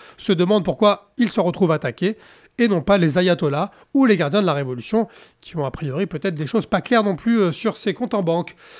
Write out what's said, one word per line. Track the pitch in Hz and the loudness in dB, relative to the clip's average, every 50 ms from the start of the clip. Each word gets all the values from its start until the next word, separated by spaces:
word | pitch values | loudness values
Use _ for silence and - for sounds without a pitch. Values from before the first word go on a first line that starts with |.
| - - - | -20 -20 -18
se | - - - | -8 -2 0
demandent | 190 160 180 175 214 208 160 | 0 2 2 2 2 2 2
pourquoi | 190 - - 220 208 202 - _ _ _ | -2 0 2 4 2 2 2 _ _ _
ils | - 240 208 | -2 -2 0
se | - 220 | 0 0
retrouvent | 170 175 - - 196 165 | 0 0 0 0 2 2
attaqués | 160 143 - 131 120 - 170 196 220 - - - - - _ _ _ | 2 0 -2 -6 -4 -2 -4 -4 -4 -6 -14 -20 -20 -20 _ _ _
et | - 233 226 | 0 2 2
non | 202 170 | 2 0
pas | 135 - 196 196 | 2 2 2 4
les | 170 156 131 180 | 4 2 2 2
ayatollahs | 180 180 175 170 175 147 139 147 185 202 - - - _ - | 2 2 2 0 0 -2 -2 -2 -4 -6 -8 -20 -20 _ 2
ou | 277 269 | 2 4
les | 233 208 | 4 4
gardiens | 165 165 143 147 208 | 2 2 0 0 0
de | 202 | 0
la | 175 | 0
révolution, | 147 143 139 127 127 123 113 - 214 226 220 - - - - - _ _ | 0 -2 -4 -4 -6 -8 -6 -2 -2 -2 -2 -2 -8 -20 -20 -20 _ _
qui | - - - | -20 -10 -6
ont | 160 143 | -6 -6
a | 131 | -6
priori | - - 160 139 127 160 202 | -6 -6 -8 -6 -4 -4 -4
peut-être | - - 147 - 196 170 | -4 -6 -6 -6 -6 -4
des | 147 156 | -4 -6
choses | 135 - 220 - | -2 -2 -2 -2
pas | - - 185 | 0 -2 -4
claires | - - 240 233 | 0 2 2 2
non | 208 208 185 | 2 0 -4
plus, | 147 - 233 233 226 | -2 0 0 2 2
euh, | 196 170 | 2 0
sur | 147 - - 220 - | 0 -2 -4 -4 -4
ces | - - 208 | -2 -6 -6
comptes | 165 - 247 196 - | -4 -4 -6 -4 -4
en | 208 | -2
banque. | 185 165 165 170 160 - - _ - - - | 0 0 -2 -2 -2 -6 -12 _ -20 -20 -20